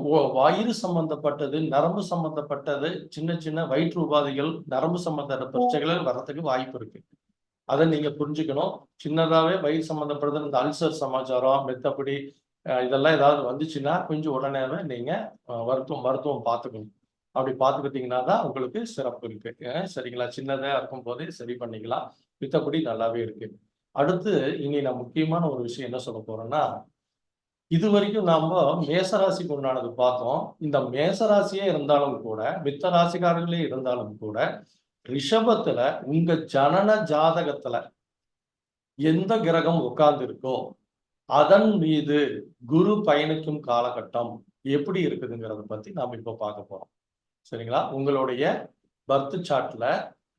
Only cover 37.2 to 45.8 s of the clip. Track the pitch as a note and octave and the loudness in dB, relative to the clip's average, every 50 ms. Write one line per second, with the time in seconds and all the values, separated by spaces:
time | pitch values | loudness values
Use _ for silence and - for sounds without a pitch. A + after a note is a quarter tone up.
37.2 | D#3 E3 E3 F3 E3 D3 C3 - - B2 A#2+ - - - _ _ _ _ _ _ | 4 4 4 2 0 -2 -4 -6 -6 -4 -4 -4 -6 -8 _ _ _ _ _ _
38.2 | _ _ _ _ _ _ _ _ _ _ _ _ _ _ _ - C#3+ D#3+ E3 E3 | _ _ _ _ _ _ _ _ _ _ _ _ _ _ _ 0 2 4 4 4
39.2 | F#3+ G3 A3+ G#3+ F3 E3 E3 E3 D#3 E3 E3+ D#3+ C3 A#2+ - - D3+ D3 C#3+ C3 | 4 2 2 2 2 2 2 2 4 4 2 2 0 0 2 4 6 6 6 4
40.2 | B2+ A#2 - - - C3 B2+ A2 - - - _ _ _ _ _ _ _ _ _ | -2 -8 -8 -8 -6 -4 -4 -4 -4 -8 -14 _ _ _ _ _ _ _ _ _
41.2 | _ - A#2+ C#3+ D3+ D#3+ F#3+ G#3 A3 A3 G3+ F3+ D#3 D#3 D#3 D3 - D3 D3 D3 | _ 2 4 6 8 8 8 8 8 6 4 4 4 2 2 2 2 2 2 2
42.2 | C#3+ B2 - - - - _ _ B2 A#2 D3 E3 F3+ G3+ G#3+ G#3 - D#3+ D3 D3 | 2 2 -2 -6 -10 -14 _ _ -4 2 4 4 6 6 4 2 4 4 4 4
43.2 | D#3 D#3 D#3 D#3 D#3 D#3 D3+ D3 - B2+ A#2+ A#2+ A#2+ B2 - A#2+ A2 - - A#2+ | 2 0 -2 -4 -4 -6 -6 -6 -2 0 0 0 0 0 -4 -6 -8 -6 -4 -4
44.2 | A#2 A2+ A2+ A2+ - _ _ _ - C3+ C#3 D3 C#3+ - F3 F#3 E3 C#3 - A#2+ | -4 -4 -8 -14 -18 _ _ _ -4 0 0 0 0 0 -2 0 0 -2 -2 -4
45.2 | B2+ A#2 A#2 A#2 A2+ A2 G#2+ G#2 G#2 G#2+ A2 G#2+ | -8 -8 -8 -8 -8 -10 -10 -10 -10 -10 -10 -10